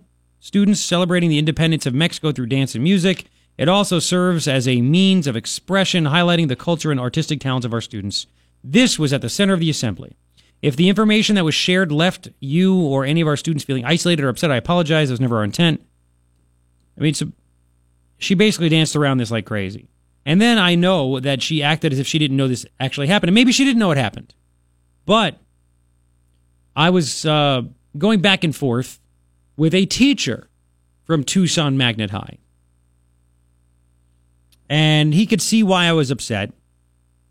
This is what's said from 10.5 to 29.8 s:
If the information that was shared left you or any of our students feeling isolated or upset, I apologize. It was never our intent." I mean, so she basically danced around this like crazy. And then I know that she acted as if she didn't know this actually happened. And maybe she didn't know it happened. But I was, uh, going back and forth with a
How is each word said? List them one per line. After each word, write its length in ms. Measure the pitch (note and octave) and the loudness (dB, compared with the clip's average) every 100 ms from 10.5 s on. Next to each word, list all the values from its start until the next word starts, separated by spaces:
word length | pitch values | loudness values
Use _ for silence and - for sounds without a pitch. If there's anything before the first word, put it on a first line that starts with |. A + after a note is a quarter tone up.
| _ | _
If 160 | B2 B2 | -2 2
the 140 | F3+ | 2
information 460 | G3+ G#3+ G#3+ G3+ G3+ | 4 2 2 2 0
that 100 | D#3+ | 0
was 80 | |
shared 380 | - - F#3 F#3 | 0 0 0 0
left 380 | D3 F3+ - - - | 0 0 -2 -10 -14
you 360 | C3+ D#3+ F#3+ F#3 | -4 0 2 2
or 300 | D3+ C3+ C3+ | 2 0 0
any 160 | E3 | 0
of 60 | D#3 | 0
our 100 | C#3+ | -2
students 260 | - D3+ | -2 -4
feeling 220 | - C3 A#2+ | -4 -4 -2
isolated 380 | E3 F3 E3+ | -2 0 0
or 60 | C3+ | -2
upset, 220 | A#2 E3 | -2 -2
I 60 | B2 | -2
apologize. 520 | - F3 D3+ D#3+ C#3+ | 0 0 0 0 0
It 40 | |
was 80 | B2 | 0
never 160 | C3 A2+ | -2 0
our 60 | |
intent." 380 | G#2 - E3+ - _ _ _ _ _ _ _ _ _ _ _ - | -2 0 0 0 _ _ _ _ _ _ _ _ _ _ _ -4
I 60 | |
mean, 100 | D3+ | -2
so 180 | C#3+ D3+ - _ _ _ _ _ _ _ _ | -2 -6 -12 _ _ _ _ _ _ _ _
she 160 | - | -2
basically 360 | F#3+ G#3+ D#3 E3 | 2 2 2 0
danced 260 | D#3 D#3 D3+ | 2 2 0
around 240 | C#3+ C3 | 0 0
this 100 | A2+ | -2
like 160 | A#2 G2 | -4 -4
crazy. 420 | G#2+ F#2+ G#2+ - _ _ _ C#3 | -6 -6 -10 -16 _ _ _ -2
And 160 | F3 | 2
then 160 | A#3 A3+ | 2 2
I 160 | F3 | 2
know 460 | F3 F3+ F#3 C3 C3 | 2 2 0 -2 -4
that 240 | C3+ C3+ | -4 -4
she 180 | - D#3+ | -4 -2
acted 320 | C#3+ D#3+ D#3+ | 0 0 -2
as 60 | C3+ | -2
if 80 | C3+ | -2
she 100 | E3 | -2
didn't 200 | D3+ C3+ | 0 0
know 100 | C3 | -2
this 180 | B2 - - | -2 -8 -8
actually 260 | C3 - C#3+ | -6 -4 0
happened. 240 | G3+ F3 | 0 4
And 60 | G#3 | 4
maybe 160 | B3+ | 4
she 140 | A#3+ C#4 | 4 2
didn't 120 | A#3 | 2
know 140 | G3 | 2
it 80 | C#3+ | 0
happened. 340 | A2 - - _ _ _ _ _ _ _ - | -2 -6 -14 _ _ _ _ _ _ _ 0
But 340 | G#3+ F#3 - _ _ _ _ _ _ _ _ _ _ _ _ _ C3+ | 0 0 -4 _ _ _ _ _ _ _ _ _ _ _ _ _ 0
I 140 | E3 | 2
was, 340 | F#3 C#3+ - | 4 0 -4
uh, 380 | D#3 D3+ C#3+ C3 A#2+ - _ D3 | -2 0 2 0 -4 -12 _ -4
going 200 | G3 A3 | 0 2
back 240 | G3 F#3+ | 2 2
and 120 | E3+ C3 | 0 -2
forth 440 | C3+ A#2+ B2+ - _ _ _ _ _ - | -2 -2 -4 -12 _ _ _ _ _ -2
with 200 | D#3+ | 0
a 100 | F#3 | 2